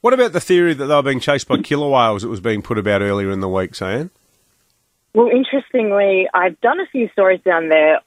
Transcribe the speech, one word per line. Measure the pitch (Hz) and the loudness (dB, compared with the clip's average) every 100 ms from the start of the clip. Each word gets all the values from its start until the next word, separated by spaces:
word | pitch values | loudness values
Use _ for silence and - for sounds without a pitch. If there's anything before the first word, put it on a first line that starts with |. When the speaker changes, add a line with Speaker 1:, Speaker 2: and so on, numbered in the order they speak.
Speaker 1:
What | 240 | 2
about | 254 240 | 2 2
the | 165 | 0
theory | - 180 175 | 2 2 4
that | 143 139 | 0 0
they | 147 | 0
were | |
being | 139 131 | 2 -2
chased | - 143 - | 0 -2 0
by | - | -2
killer | - 147 147 | -2 -2 2
whales | 135 113 104 | 2 2 0
that | 107 | -6
was | 104 | -6
being | 101 107 | -4 -4
put | - 107 | -4 -4
about | 101 101 | 0 0
earlier | 101 101 98 | 0 -2 -2
in | 98 | -4
the | 95 | -2
week, | 95 92 - | -2 -4 -6
Cyan? | 95 110 175 _ _ _ _ _ _ _ _ _ _ | -6 -6 -8 _ _ _ _ _ _ _ _ _ _
Speaker 2:
Well, | 214 233 | 2 2
interestingly, | 247 262 269 - 254 214 202 202 190 185 | 2 0 -4 -4 -4 0 0 0 0 -2
I've | 180 185 165 | -2 -2 -2
done | 233 330 | -2 -2
a | 370 | -6
few | 269 220 | -4 -4
stories | - 190 180 | 0 2 2
down | 185 170 160 | 0 -2 2
there. | 156 156 156 | 2 4 2